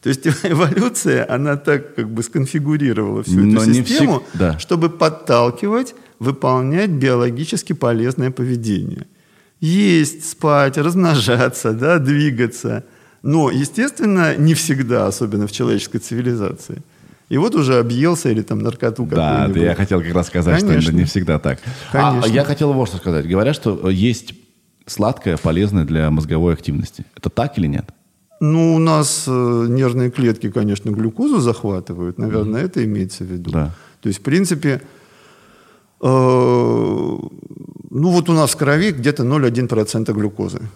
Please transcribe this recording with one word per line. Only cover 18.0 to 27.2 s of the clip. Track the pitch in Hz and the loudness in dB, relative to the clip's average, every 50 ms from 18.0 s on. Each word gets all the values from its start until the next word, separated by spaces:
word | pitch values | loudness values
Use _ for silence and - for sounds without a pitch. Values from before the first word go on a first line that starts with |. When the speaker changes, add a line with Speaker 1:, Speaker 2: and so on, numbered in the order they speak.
| 143 170 175 156 - 131 | 2 0 0 0 0 0
Speaker 1:
или | 113 110 107 | 0 0 -2
там | - 110 107 | -4 -4 -4
наркоту | 107 113 113 - - 117 110 117 123 | -4 -4 -4 -2 -4 -4 -2 -4 -6
Speaker 2:
Да, | 92 73 | -2 0
Speaker 1:
какую-нибудь. | 85 80 76 73 71 69 - - 80 85 | 0 2 2 2 2 2 2 2 2 2
Speaker 2:
да, | 85 | 2
я | 87 | 2
хотел | 85 98 98 98 90 | 0 0 2 2 0
как | 80 82 85 | 0 0 0
раз | 90 85 - | 0 -2 0
сказать, | - 90 82 80 - 165 | 0 0 2 2 2 2
что | 202 208 | 2 2
Speaker 1:
Конечно. | 85 - 78 80 | 2 2 2 2
Speaker 2:
это | 80 85 | 2 2
не | 90 | 2
всегда | - - 101 87 73 78 - | 2 0 -2 0 0 0 0
так. | - 76 67 - - - - - - - - | 0 -2 -4 -4 -8 -14 -14 -14 -14 -4 0
А, | 139 131 127 131 | 2 2 2 2
Speaker 1:
Конечно. | 123 123 110 113 | 2 2 2 2
Speaker 2:
я | 131 143 | 2 2
хотел | - 143 - 156 147 143 | 0 0 0 0 0 2
вот | 131 131 98 | 0 0 -2
что | - 92 | -4 -6
сказать. | - 92 85 78 73 80 | -4 -2 -2 -2 0 0
Говорят, | 90 95 107 127 151 | 0 2 2 2 0
что, | 151 - 117 98 - - 92 | 0 -2 -2 -2 0 0 0
э, | 95 | 2
есть | 92 101 123 117 - - - - - - _ _ _ _ _ _ _ _ | 2 2 2 0 -2 -6 -16 -20 -20 -20 _ _ _ _ _ _ _ _
сладкое, | - - - 104 107 - - - 101 85 | -18 -4 0 0 0 0 0 -2 -2 -2
полезное | 76 - 85 80 85 101 104 101 95 78 | 0 0 0 2 2 2 2 2 0 0
для | 67 80 80 78 76 76 | 2 0 0 2 2 2
мозговой | 78 78 73 80 80 85 87 82 | 0 0 0 0 0 2 2 0
активности. | 76 - - 71 71 - - - - - - _ | 0 -2 -4 -4 -4 -4 -6 -8 -16 -18 -18 _
Это | - | -8